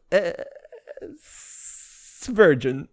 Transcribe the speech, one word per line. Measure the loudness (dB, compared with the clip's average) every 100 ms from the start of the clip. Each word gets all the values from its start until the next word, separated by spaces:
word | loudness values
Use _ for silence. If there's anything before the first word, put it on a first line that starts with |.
| _
Eh, | 2 2 -4 -10 -16 -20 -20 -18 -16
it's | -16 -18 -16 -16 -14 -14 -12 -12 -12 -12 -14 -12 0
virgin, | 6 8 6 2 -4 -8